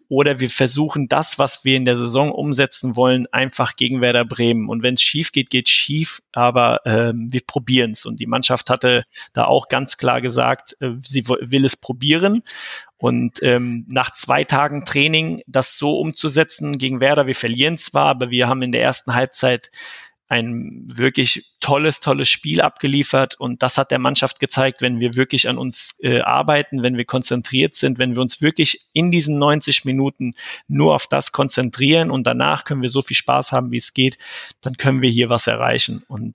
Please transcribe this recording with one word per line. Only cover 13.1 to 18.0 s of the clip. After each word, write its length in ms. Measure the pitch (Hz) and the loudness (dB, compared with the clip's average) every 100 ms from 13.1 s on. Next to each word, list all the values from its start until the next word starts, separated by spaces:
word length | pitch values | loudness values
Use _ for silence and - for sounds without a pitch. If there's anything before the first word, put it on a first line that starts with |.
| 123 120 - | 0 -2 -2
ähm, 420 | 135 123 123 120 117 | 2 2 0 -6 -4
nach 220 | 131 131 | -2 -2
zwei 320 | - - 143 | -4 -2 0
Tagen 400 | 143 139 147 143 | 2 0 0 -2
Training 580 | 139 143 147 160 160 170 - | -4 0 2 2 0 -6 -4
das 300 | 131 131 - | -2 0 -2
so 200 | 147 151 | -2 0
umzusetzen 800 | 160 - 156 135 156 - 151 143 | -2 -4 -2 0 0 -2 -6 -4
gegen 220 | 131 131 | -4 0
Werder, 280 | 135 147 131 | 2 4 2
wir 80 | 127 | 0
verlieren 420 | 117 120 147 165 | -2 0 0 0
zwar, 300 | - 143 | -2 2